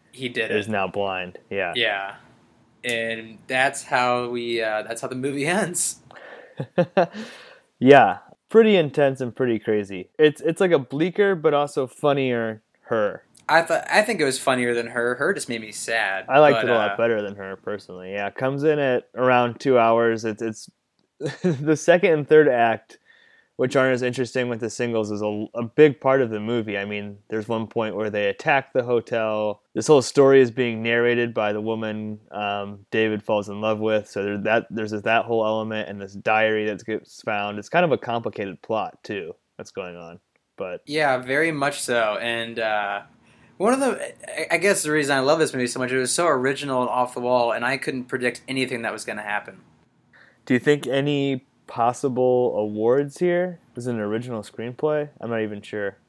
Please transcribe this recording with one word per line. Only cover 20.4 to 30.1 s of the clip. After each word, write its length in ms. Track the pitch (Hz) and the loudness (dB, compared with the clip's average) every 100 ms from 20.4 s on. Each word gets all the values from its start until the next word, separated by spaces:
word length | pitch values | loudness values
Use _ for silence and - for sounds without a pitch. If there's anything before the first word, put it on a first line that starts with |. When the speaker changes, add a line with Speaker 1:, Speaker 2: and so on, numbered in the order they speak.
Speaker 2:
it's 280 | 113 110 - _ _ _ _ _ | -6 -8 -16 _ _ _ _ _
<laughs> 0 | 147 - | -10 -4
the 320 | 180 135 147 151 | -2 0 0 2
second 360 | - 170 190 | 4 4 4
and 140 | 151 135 | 2 6
third 180 | 156 147 | 6 8
act, 520 | 120 117 107 - - _ _ _ _ _ - | 4 2 2 -6 -20 _ _ _ _ _ -4
which 180 | 127 139 | 0 4
aren't 180 | 131 | 2
as 80 | 123 | 2
interesting 460 | 123 123 120 131 123 | -2 -2 -2 -2 -2
with 120 | 113 | -4
the 80 | 113 | -6
singles, 420 | - 120 113 107 | -4 -2 0 -2
is 100 | 104 | -2
a, 240 | 107 104 - 117 | -4 -4 -6 -6
a 80 | |
big 360 | 117 - 151 131 | -4 6 6 6
part 220 | 135 135 | 0 2
of 80 | 120 | 0
the 100 | 107 | -2
movie. 380 | 107 120 110 101 | -4 -4 -2 -6
I 80 | 101 | -6
mean, 320 | 104 104 104 _ | -8 -10 -14 _
there's 200 | 110 107 | -8 -4
one 180 | 113 107 | -4 -4
point 280 | 117 107 98 | -4 -4 -4
where 120 | 107 | -4
they 180 | 104 101 | -2 -2
attack 420 | - 160 139 - | -2 0 0 0
the 120 | 131 | -4
hotel. 800 | 120 120 - 117 110 107 107 101 _ 107 | 0 -2 0 -2 -2 -2 -4 -6 _ -4
This 120 | 113 | 4
whole 140 | 143 | 4
story 380 | 120 | 4